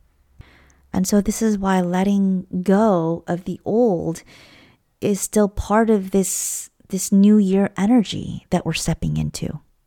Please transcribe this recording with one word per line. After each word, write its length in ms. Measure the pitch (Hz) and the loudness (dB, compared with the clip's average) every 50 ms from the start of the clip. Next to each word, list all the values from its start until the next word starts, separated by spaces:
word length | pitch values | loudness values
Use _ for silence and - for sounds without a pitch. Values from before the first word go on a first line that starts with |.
| _ _ _ _ _ _ _ - - _ _ _ _ _ _ _ _ _ | _ _ _ _ _ _ _ -20 -20 _ _ _ _ _ _ _ _ _
And 160 | - 196 190 - | -4 -2 0 2
so 120 | 214 202 | 2 2
this 220 | 196 220 208 - | 2 0 -2 -2
is 160 | 226 220 214 196 | 0 0 0 0
why 220 | 196 190 190 185 | 0 0 0 0
letting 680 | 180 175 180 180 190 202 202 196 196 190 190 185 185 - - 180 | 0 0 0 0 0 0 2 2 2 0 0 -2 -4 -6 -8 -4
go 640 | 180 202 190 196 226 220 190 170 160 165 165 170 - | 0 2 2 4 4 4 2 2 0 -2 -4 -4 -6
of 180 | - 175 175 180 | -6 -8 -6 -8
the 160 | - 175 - - | -10 -12 -8 -6
old 580 | - 190 226 247 226 180 165 165 160 165 - - - - - - - - - _ _ _ _ _ _ _ _ | -2 0 2 2 2 0 0 -2 -6 -6 -8 -12 -20 -20 -20 -20 -20 -20 -20 _ _ _ _ _ _ _ _
is 200 | - 220 202 196 | -4 -2 -2 -2
still 280 | - - - 214 208 196 | -4 -2 0 0 0 0
part 420 | - - - - 202 220 226 220 | -2 -6 -4 0 0 2 2 2
of 220 | 226 202 190 190 | 2 0 0 0
this, 580 | - 196 185 - - - - - - - - - _ _ _ - | -2 0 0 -2 -4 -6 -8 -8 -8 -10 -12 -16 _ _ _ -10
this 220 | 190 185 - - | -8 -8 -2 2
new 280 | 202 196 196 208 214 214 | 4 6 6 6 6 6
year 320 | 202 185 190 196 196 202 - | 4 4 2 0 0 0 -2
energy 720 | - 190 208 254 247 185 - - - - - - - - - | -2 2 4 4 4 2 0 -4 -10 -10 -10 -10 -12 -6 -4
that 140 | - 175 - | -4 -2 -2
we're 100 | 160 165 | -4 -6
stepping 420 | - - - 160 - - 78 76 | -4 -2 -4 -4 -2 -4 -4 -2
into. 440 | 78 78 76 - - - - - 147 - _ _ _ _ | -2 -4 -4 -6 -8 -8 -10 -10 -12 -16 _ _ _ _